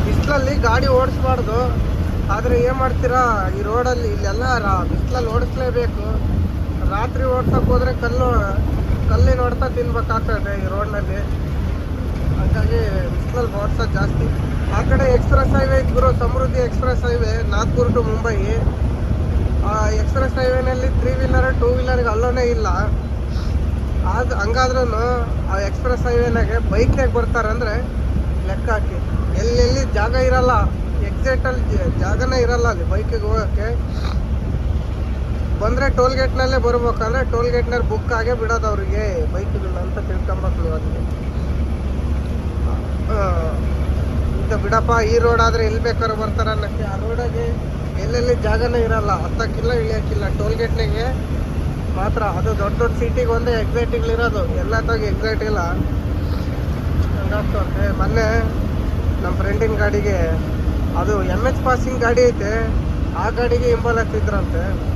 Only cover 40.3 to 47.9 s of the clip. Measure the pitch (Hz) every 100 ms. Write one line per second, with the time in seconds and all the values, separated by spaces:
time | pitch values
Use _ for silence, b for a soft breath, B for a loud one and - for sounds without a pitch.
40.3 | - 185 - 165 156 151 139 - - -
41.3 | - - - - - - - - - -
42.3 | - - - - - - - - 214 190
43.3 | 170 165 - - - - - - - -
44.3 | - - 208 202 220 226 233 214 233 233
45.3 | 233 226 233 220 226 233 220 226 214 214
46.3 | 208 220 208 208 208 208 202 220 226 240
47.3 | 247 233 233 - - -